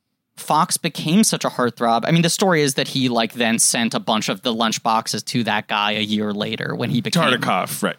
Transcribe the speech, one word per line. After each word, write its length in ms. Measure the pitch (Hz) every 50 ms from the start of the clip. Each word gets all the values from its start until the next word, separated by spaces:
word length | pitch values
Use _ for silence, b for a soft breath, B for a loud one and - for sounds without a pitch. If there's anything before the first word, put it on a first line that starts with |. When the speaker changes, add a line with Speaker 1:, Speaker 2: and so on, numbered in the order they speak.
| _ _ _ _ _ _ _
Speaker 1:
Fox 400 | - - - 156 156 175 - -
became 460 | - - 160 - - - 151 170 214
such 220 | 220 - 170 135 -
a 40 | 123
heartthrob, 560 | - - 123 117 - - 120 117 113 117 -
I 60 | -
mean, 120 | 165 165
the 60 | 170 170
story 320 | - - 208 190 175 151
is 120 | 147 139 139
that 140 | 156 131 -
he, 200 | - 135 127 127
like, 260 | 117 117 113 107 -
then 260 | 120 120 113 113 107
sent 340 | - - - 127 117 110 -
a 60 | 113
bunch 280 | 98 - 110 107 - -
of 140 | 117 92
the 100 | - 127
lunchboxes 720 | 113 113 117 110 107 - - 117 110 113 - - - 107 -
to 180 | - - 120 110
that 240 | 107 104 107 107 -
guy 240 | 110 104 104 104
a 80 | 107 107
year 320 | 107 104 107 107 107 104
later 420 | 101 104 107 110 113 - - - -
when 160 | 113 127 104
he 100 | - 120
became 220 | - 113 - 170
Speaker 2:
Tartikoff, 640 | 160 139 123 117 - 127 101 92 92 - - - 104
right, 100 | 90 -